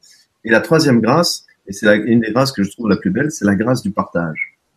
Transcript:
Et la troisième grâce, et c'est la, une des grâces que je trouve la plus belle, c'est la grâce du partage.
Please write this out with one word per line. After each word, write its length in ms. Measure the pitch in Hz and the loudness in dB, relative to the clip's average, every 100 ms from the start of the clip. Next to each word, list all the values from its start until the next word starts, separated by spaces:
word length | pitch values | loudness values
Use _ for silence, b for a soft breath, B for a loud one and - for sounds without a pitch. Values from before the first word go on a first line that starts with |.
| b b b _ | b b b _
Et 60 | 113 | 0
la 100 | 113 | 2
troisième 400 | - 160 143 117 | 4 2 4 2
grâce, 460 | 107 151 170 - b b - | 2 2 0 -4 b b -18
et 60 | |
c'est 140 | 98 107 | -2 2
la, 80 | |
une 260 | 107 107 117 | 2 2 0
des 120 | 110 | 2
grâces 200 | 113 135 | 0 0
que 100 | - | 0
je 80 | 98 | -4
trouve 180 | - 110 | -4 -2
la 80 | 92 | -2
plus 140 | 95 | 0
belle, 200 | 95 151 | -2 -4
c'est 140 | - | -2
la 100 | 101 | -2
grâce 280 | 101 110 123 | 0 0 -2
du 80 | 101 | -4
partage. 680 | 92 98 85 85 76 - _ _ | -6 -6 -4 -6 -8 -12 _ _